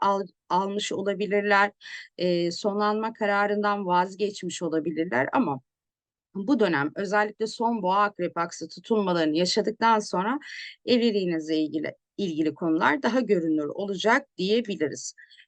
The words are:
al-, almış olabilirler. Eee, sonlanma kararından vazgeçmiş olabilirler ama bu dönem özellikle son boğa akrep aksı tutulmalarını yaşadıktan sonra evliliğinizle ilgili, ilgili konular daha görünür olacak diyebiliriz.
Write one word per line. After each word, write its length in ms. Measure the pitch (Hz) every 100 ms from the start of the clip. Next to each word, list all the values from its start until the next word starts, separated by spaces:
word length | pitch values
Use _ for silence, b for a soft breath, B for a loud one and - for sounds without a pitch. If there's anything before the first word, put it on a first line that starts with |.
al-, 260 | 196 196 185 _ -
almış 420 | 180 196 202 -
olabilirler. 800 | - 196 190 202 202 202 202 202 - B B B -
Eee, 340 | 180 175 170
sonlanma 640 | 175 208 202 208 214 220
kararından 720 | 233 202 202 208 208 208 202 185
vazgeçmiş 760 | 180 185 185 202 190 180 -
olabilirler 680 | 170 160 156 156 175 120 139
ama 280 | - 180 143 - _ _ _ _ _ _ 190
bu 240 | 202 277
dönem 320 | 196 147 147 170
özellikle 520 | 196 208 214 - 214
son 340 | - 233 226
boğa 220 | 185 196
akrep 340 | 202 202 175 175
aksı 300 | 170 - 160
tutulmalarını 680 | - - 220 190 175 156 156
yaşadıktan 640 | 180 220 202 220 226 220
sonra 400 | 214 185 202 294 B B B B -
evliliğinizle 720 | 240 233 202 180 160 156 156
ilgili, 380 | 151 151 151 - _ -
ilgili 360 | 196 151 156
konular 500 | 143 170 160 240 277
daha 160 | 262 247
görünür 460 | 214 190 160 156 -
olacak 640 | - 202 185 208 254 285 -
diyebiliriz. 800 | 185 226 214 170 151 - - - B B